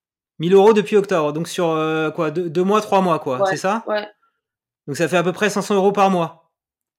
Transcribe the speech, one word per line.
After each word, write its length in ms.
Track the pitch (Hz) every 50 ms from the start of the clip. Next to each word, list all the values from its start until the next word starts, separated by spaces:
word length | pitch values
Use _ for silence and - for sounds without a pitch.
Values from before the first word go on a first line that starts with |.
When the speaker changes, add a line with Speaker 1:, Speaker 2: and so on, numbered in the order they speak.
| _ _ _ _ _ _ _ -
Speaker 1:
Mille 140 | 156 175 190
euros 200 | 196 190 214 226
depuis 240 | 208 196 - 214 208
octobre, 340 | 196 - 196 170 151 147
donc 160 | 147 156 170 -
sur, 220 | - - 180 165
euh, 400 | 160 156 156 156 160 156 160 156
quoi, 200 | 156 - 165 156
deux, 180 | 151 170 180 170
deux 140 | 147 175 180
mois, 180 | 190 208 214
trois 180 | 208 - 202 190
mois, 180 | 190 180 160 147
quoi, 180 | - 139 127 127
Speaker 2:
Ouais, 100 | 196 190
Speaker 1:
c'est 80 | 190 147
ça ? 260 | - 190 208 233 226 -
Speaker 2:
ouais. 180 | 214 208 208 - - _ _ _ _ _ _ _ _ _ _ _ _ _ _ -
Speaker 1:
Donc 100 | 143 131
ça 100 | 170 160
fait 100 | 175 180
à 60 | 165
peu 80 | 180
près 180 | 175 - 208 202
cinq 120 | 202 208
cents 140 | 180 - 208
euros 160 | 196 185 202 196
par 160 | 202 190 196
mois. 340 | 190 180 165 160 - _ _ _ _ _ _ _ _ _ _ _ _